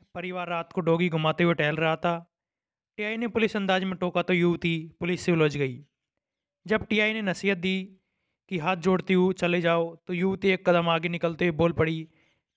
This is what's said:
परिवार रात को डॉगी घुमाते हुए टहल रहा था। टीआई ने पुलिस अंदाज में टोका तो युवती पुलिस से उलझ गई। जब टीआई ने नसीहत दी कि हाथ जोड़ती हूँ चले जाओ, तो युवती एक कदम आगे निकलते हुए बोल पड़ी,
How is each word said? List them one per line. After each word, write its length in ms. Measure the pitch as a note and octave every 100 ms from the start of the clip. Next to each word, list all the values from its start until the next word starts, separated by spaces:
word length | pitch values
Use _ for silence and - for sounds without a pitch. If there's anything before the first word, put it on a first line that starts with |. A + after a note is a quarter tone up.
| _
परिवार 340 | F3+ F3+ F3+ F3
रात 260 | E3+ E3
को 80 | F#3
डॉगी 280 | E3 E3 F3+
घुमाते 340 | D#3+ D#3 D#3
हुए 100 | E3+
टहल 220 | E3+ D3+ D#3
रहा 200 | D#3+ D#3+
था। 400 | F3 E3+ - _ _ _ _ _ _ -
टीआई 200 | G#3 A3+
ने 100 | A#3
पुलिस 280 | A3 A3 G#3
अंदाज 280 | F#3+ F#3+
में 120 | F#3+ F#3
टोका 260 | F3+ F3
तो 120 | F3
युवती 580 | F3+ F3 E3+ E3+ E3 D#3+ -
पुलिस 220 | F3 F3+
से 100 | -
उलझ 260 | E3 D3+ C#3+
गई। 280 | C3+ B2 - _ _ _ _ _ _ _ F3
जब 200 | G#3+ -
टीआई 260 | G#3+ G#3+
ने 80 | A3
नसीहत 360 | G3 E3 G3 F#3
दी 400 | F#3 F#3+ G3 - _ _ _ _ -
कि 80 | F3+
हाथ 180 | E3 F3+
जोड़ती 380 | F3+ F#3 -
हूँ 200 | F3+ F#3
चले 280 | F#3 F3 F3
जाओ, 340 | E3+ E3+ E3 E3
तो 180 | -
युवती 360 | F3 F#3+ F#3+ G3
एक 200 | F#3 F3+
कदम 200 | F3 E3+
आगे 200 | E3 E3+
निकलते 360 | E3+ E3+ D#3+ F3
हुए 60 |
बोल 200 | D#3 E3+
पड़ी, 360 | D#3 D#3+ D#3+ D#3+ _ _ _ _